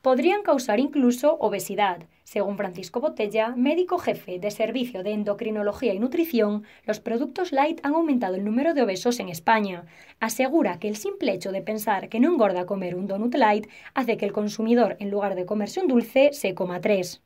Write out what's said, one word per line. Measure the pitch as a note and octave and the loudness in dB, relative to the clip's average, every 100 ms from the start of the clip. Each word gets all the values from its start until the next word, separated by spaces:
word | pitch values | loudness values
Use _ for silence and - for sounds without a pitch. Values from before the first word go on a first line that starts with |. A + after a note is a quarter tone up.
Podrían | C4 C4 E4+ G4+ | 4 4 4 2
causar | G4+ C#4+ - G#3+ | 2 0 2 0
incluso | C#4+ D4 B3 A#3+ D4 D#4+ | 0 2 2 4 2 2
obesidad. | G#3+ G3+ F3+ G3+ G3+ F3 E3 _ | 0 -2 -6 0 0 -2 -10 _
Según | - - G3 G3 | -8 -4 -2 -2
Francisco | G3 F3+ F#3 B3 | -6 -6 -8 -4
Botella, | D4+ D#4 G#3 G#3+ A3 B3 | -4 -2 -2 0 -2 0
médico | C4 E4 F4+ F4 | 2 2 0 0
jefe | - G#3 - F3+ | -2 -4 -6 -6
de | G3+ | -6
Servicio | G#3 A3 B3 A#3+ F#3+ | -2 -2 -2 -4 -6
de | F#3 | -4
Endocrinología | G#3+ G#3 G3+ A3 G#3+ G#3 G#3 A#3+ | -4 -2 -4 -4 -2 -2 -2 -2
y | F#3+ | 0
Nutrición, | B3 E4 E4 A#3 G#3 G#3 G#3 - | -2 0 0 2 0 0 -6 -16
los | - G#3+ | -6 -6
productos | - A3+ D4 - F4 | -2 -4 -4 -4 -2
light | C4+ D4 - | 0 0 0
han | C#4 | 0
aumentado | D#4 E4 B3+ F#3+ F#3 | 0 2 2 0 -2
el | |
número | G3+ A3+ D#4 | -2 0 2
de | D4 | 2
obesos | A#3 F#3 B3 A#3+ | 0 0 -2 -2
en | F#3+ | -6
España. | E3 - A3+ G3+ F3 E3+ - - - | -4 2 2 2 -6 -12 -20 -20 -6
Asegura | A3 - C4 D#4+ G#3+ F3 | -6 0 2 4 2 0
que | G#3+ | -6
el | G#3 | -6
simple | G4 G4 C4+ | -8 -4 -2
hecho | F#3 G3 | -2 -4
de | F#3+ | -6
pensar | F#3+ G#3+ G#3+ G3 F3+ | -4 -4 0 -2 -2
que | A3+ | 2
no | C#4+ | 4
engorda | F4 G#3 F3+ | 6 4 2
comer | F3+ G3 F3+ | -2 -4 -4
un | F3+ G3 | -6 -4
donut | G3 A#3 | -2 -2
light | C4+ A3 G#3 G#3+ - - | 4 4 4 -2 -16 -8
hace | - B3 G#3 | -4 0 0
que | |
el | G3+ | 0
consumidor, | G3+ G#3 G#3 A3 A#3+ G#3+ - | -2 -4 -2 2 4 4 0
en | G3+ | -4
lugar | G3+ G3+ | -2 -2
de | F#3 F3+ | -2 -4
comerse | G#3+ G#3 - | -2 -2 -2
un | F#4 | 2
dulce, | B3 A#3 C4 C#4 | 2 2 4 4
se | C#4+ G3 | 4 -4
coma | - F3+ F3+ | -2 -4 -2
tres. | G#3 G3+ F3+ - | 0 0 0 -10